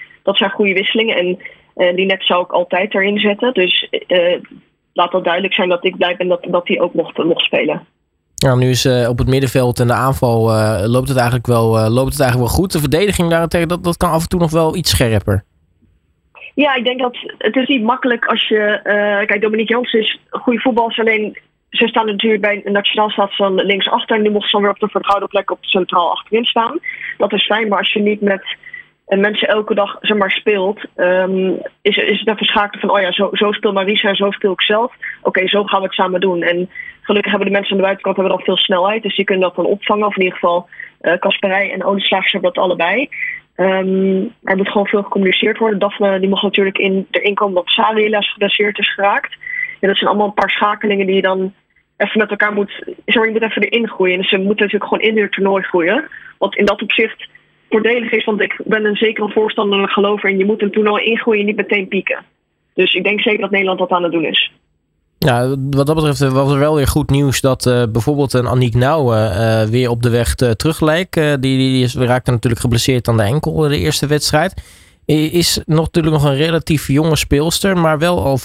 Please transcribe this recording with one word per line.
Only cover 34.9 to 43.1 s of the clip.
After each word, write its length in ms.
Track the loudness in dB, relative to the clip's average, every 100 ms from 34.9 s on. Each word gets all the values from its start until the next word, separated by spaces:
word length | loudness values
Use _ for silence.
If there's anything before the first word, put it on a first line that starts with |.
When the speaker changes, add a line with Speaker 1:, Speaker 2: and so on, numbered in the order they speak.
| -6 -14 -8
Speaker 1:
Oké, 260 | -4 -2 0
zo 160 | 0
gaan 160 | 0 0
we 60 | -2
het 80 |
samen 260 | -2 0 2
doen. 220 | 0 0
En 280 | 0 -2 -4 -8 -16 -12
gelukkig 300 | -2 0 0
hebben 180 | 0 0
de 60 |
mensen 180 | 0 0
aan 60 | 0
de 60 |
buitenkant 320 | 0 0 -2 0
hebben 180 | 0
dan 100 | 0
veel 120 | 0 0
snelheid, 460 | 2 2 2 0
dus 140 | -2 -2
die 80 |
kunnen 220 | 0 0 0
dat 100 | 0
dan 80 |
opvangen. 420 | -2 -2 -2 0 0
Of 100 | 0
in 60 |
ieder 160 | -2 0
geval, 300 | 0 0 -2 -12 -20 -6
eh, 180 | -2 0
Kasperij 540 | 0 0 0 0 -2
en 120 | -2
Olieslagers 480 | -2 -2 0 -2 -2
hebben 200 | -2 -2
dat 120 | 0
allebei. 440 | 0 0 0 0 -4